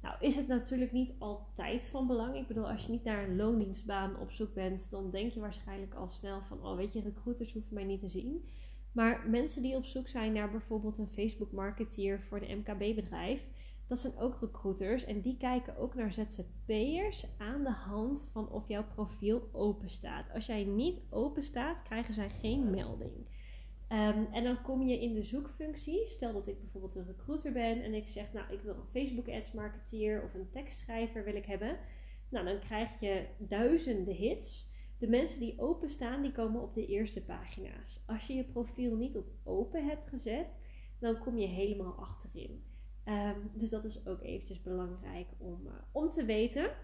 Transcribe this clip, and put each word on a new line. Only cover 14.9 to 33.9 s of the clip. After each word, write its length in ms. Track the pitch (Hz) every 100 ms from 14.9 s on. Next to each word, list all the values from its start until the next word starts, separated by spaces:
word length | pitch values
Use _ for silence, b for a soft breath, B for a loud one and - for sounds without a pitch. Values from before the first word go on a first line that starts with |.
| 247 -
en 160 | 208
die 160 | 208 254
kijken 400 | 254 254 247 -
ook 180 | 247 262
naar 180 | 220
Z 120 | 185 214
Z 120 | - 180 - -
P'ers 600 | 214 254 330 415 - - -
aan 260 | 208 277
de 80 | 269
hand 580 | 226 196 208 233 285 -
van 200 | 220 214
of 160 | - -
jouw 180 | 208 214
profiel 560 | - 214 - 202 233 -
open 380 | - 208 202 190
staat. 420 | - - 143 -
Als 120 | 226 220
jij 180 | 214
niet 380 | 196 202 302 359 -
open 340 | 220 277 294
staat, 380 | 285 214 277 330
krijgen 320 | - 220 233
zij 160 | 214 202
geen 400 | - 220 247 247
melding. 640 | 190 120 - 117 - - B B B B B -
Ehm, 360 | 220 214 214 220
en 120 | 233
dan 180 | 240 247
kom 200 | - 262
je 200 | 262 247
in 120 | 233
de 100 | 220
zoekfunctie. 840 | 208 247 285 - 311 294 - 349 440
Stel 260 | - 240
dat 140 | 208 196
ik 120 | 202
bijvoorbeeld 360 | - 196 185 185
een 100 | 180
recruiter 460 | 185 - 294 302
ben 320 | 240 226 226
en 100 | 220
ik 140 | 214 214
zeg, 260 | 208 214
"Nou, 200 | 214 -
ik 80 | 202
wil 140 | 214 190
een 260 | - 254
Facebook 280 | 277 240 240
ads 220 | 226 214
marketeer 720 | 220 208 - - 220 214 214
of 100 | -
een 160 | 185 190
tekstschrijver 720 | 262 277 - - 226 226 226
wil 120 | 202 208
ik 100 | 208
hebben." 320 | 196 214 - B B B B B
Nou, 160 | 240 180
dan 140 | 196
krijg 400 | - 214 226 -
je 260 | 208 190 - -
duizenden 760 | 196 202 247 320 269